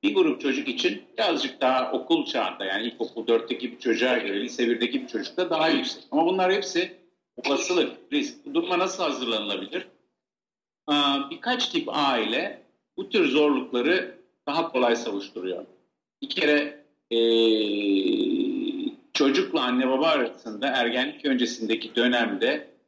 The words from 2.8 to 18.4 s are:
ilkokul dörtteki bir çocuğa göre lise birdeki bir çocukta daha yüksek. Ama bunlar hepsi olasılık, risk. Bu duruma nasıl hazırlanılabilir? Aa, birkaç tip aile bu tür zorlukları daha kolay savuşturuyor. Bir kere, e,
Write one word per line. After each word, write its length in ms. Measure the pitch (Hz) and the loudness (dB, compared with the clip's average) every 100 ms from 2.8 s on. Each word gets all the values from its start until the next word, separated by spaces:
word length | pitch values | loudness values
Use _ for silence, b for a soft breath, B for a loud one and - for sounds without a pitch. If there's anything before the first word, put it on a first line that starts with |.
| 117 | -4
ilkokul 400 | - 113 120 113 | -6 -8 -6 2
dörtteki 440 | 113 117 120 123 | 2 2 -6 -6
bir 80 | - | -6
çocuğa 380 | 123 113 123 123 | 0 2 2 0
göre 240 | 101 101 | 0 -4
lise 280 | 120 - 117 | -4 0 0
birdeki 320 | 117 120 139 | 2 0 -2
bir 60 | - | -4
çocukta 420 | - 135 - 180 | -6 -6 -4 -2
daha 200 | 160 160 | 0 2
yüksek. 340 | 156 - - - | 2 -2 -8 -4
Ama 140 | 143 165 | 2 2
bunlar 280 | 190 185 | 4 2
hepsi 400 | 202 202 165 185 - _ _ _ - - | 2 0 -2 -4 -8 _ _ _ -10 -2
olasılık, 520 | 139 - 180 147 - - | -2 2 0 0 -2 -4
risk. 320 | 147 - - - | -2 -2 -8 -4
Bu 80 | |
duruma 260 | 160 170 180 | -2 0 0
nasıl 240 | 185 180 | 0 -2
hazırlanılabilir? 840 | 165 123 123 110 104 98 95 175 - _ _ _ _ _ _ _ _ _ - | -4 -2 -2 -4 -2 -6 -6 -10 -10 _ _ _ _ _ _ _ _ _ -2
Aa, 420 | 147 143 139 139 | 2 2 0 -4
birkaç 380 | 170 233 240 - | -6 -4 -2 0
tip 160 | 170 - | -2 -2
aile 760 | 147 139 123 107 120 190 - - _ _ - | 0 0 2 0 -2 -4 -8 -20 _ _ -12
bu 120 | 196 | -2
tür 180 | 214 156 | 2 4
zorlukları 880 | 135 147 131 127 123 127 180 - - _ _ - | 4 4 4 0 0 2 2 0 -12 _ _ -6
daha 240 | 147 165 | -2 -2
kolay 240 | 127 120 113 | 2 2 2
savuşturuyor. 720 | 117 98 98 - 92 90 - - _ _ _ _ | -2 -6 -8 -8 -6 -6 -10 -20 _ _ _ _
Bir 80 | 139 | -8
kere, 540 | - 151 147 147 - _ _ _ | 0 2 2 2 -8 _ _ _
e, 80 | 117 117 113 113 110 104 104 101 98 95 - - - | 2 4 6 6 4 2 0 2 2 2 2 0 0